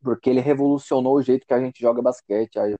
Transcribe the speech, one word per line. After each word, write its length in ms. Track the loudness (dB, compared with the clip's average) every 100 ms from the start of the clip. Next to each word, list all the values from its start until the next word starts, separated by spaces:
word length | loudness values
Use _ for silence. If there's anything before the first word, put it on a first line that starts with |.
porque 280 | -4 -4 0
ele 100 | 0
revolucionou 760 | 0 0 2 0 0 -2 2 0
o 60 |
jeito 240 | 2 0 _
que 60 |
a 80 | -2
gente 180 | -2 -2
joga 220 | 0 0
basquete, 580 | -2 -4 _ -4 -2 -2
a, 40 | -4 -4